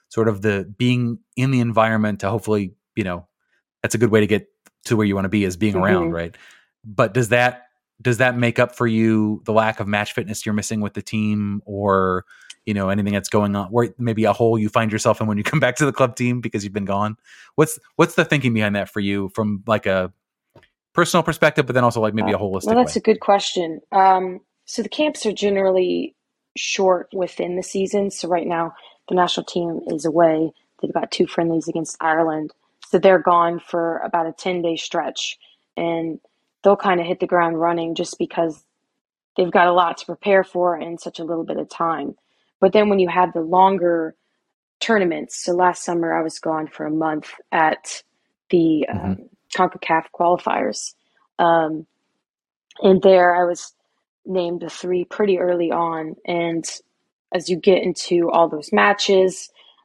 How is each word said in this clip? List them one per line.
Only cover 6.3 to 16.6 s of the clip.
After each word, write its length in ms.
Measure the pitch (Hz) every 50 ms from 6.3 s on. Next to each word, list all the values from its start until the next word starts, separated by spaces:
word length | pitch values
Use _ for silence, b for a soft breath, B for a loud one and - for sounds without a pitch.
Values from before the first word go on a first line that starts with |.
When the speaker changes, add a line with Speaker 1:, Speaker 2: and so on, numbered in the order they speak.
| - b b b b b b b b _ -
Speaker 1:
But 300 | 110 101 95 123 107 98
does 160 | 127 123 95
that, 380 | 120 120 123 123 120 - - _ _ _ _ _ _ -
does 160 | 117 123 120
that 180 | 107 131 127 120
make 220 | 120 120 117 113 -
up 160 | 120 120 -
for 120 | - 123
you 540 | 117 110 110 113 110 110 110 107 107 107 104 -
the 80 | - 107
lack 260 | 110 110 110 110 -
of 80 | 104
match 260 | 101 104 104 104 - -
fitness 320 | 127 98 95 113 - -
you're 80 | 113 104
missing 260 | 104 101 - 113 107
with 140 | 104 98 -
the 60 | 104
team 600 | - - - 107 107 107 104 104 104 101 101 104 -
or, 600 | 107 101 98 101 101 95 95 95 92 92 92 B B B B B B B B _
you 80 | 107 104
know, 160 | 101 98 95
anything 240 | 98 104 101 104 101
that's 160 | 98 92 -
going 260 | - 107 104 101 101
on 120 | 101 98
where 260 | 92 110 120 120 113 -
maybe 260 | - 120 117 110 110 110
a 80 | 101 101
hole 240 | - 120 113 117
you 100 | 113 104 107
find 220 | - 120 113 110
yourself 300 | 104 107 - 117 107 -
in 60 | 113
when 100 | 107 104
you 60 | 104 104
<laughs> 20 |
come 140 | - - 156
back 160 | 135 123 123
to 80 | - 151
the 80 | 139 123
club 220 | - 135 120 -
team 260 | - 123 123 123 123
because 220 | 113 113 - 107